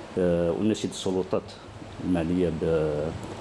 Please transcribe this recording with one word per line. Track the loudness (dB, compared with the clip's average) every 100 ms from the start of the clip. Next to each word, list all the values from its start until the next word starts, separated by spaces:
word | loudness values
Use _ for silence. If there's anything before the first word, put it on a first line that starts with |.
| -6 2
آه، | 4 4 4 2
أناشد | 2 2 -2
السلطات | -4 -2 0 0 -2 -2 -12 -16 -16 -14 -8 0
المعنية | 0 2 2 2 2
ب-، | 2 2 2 0 -2 -4 -8 -6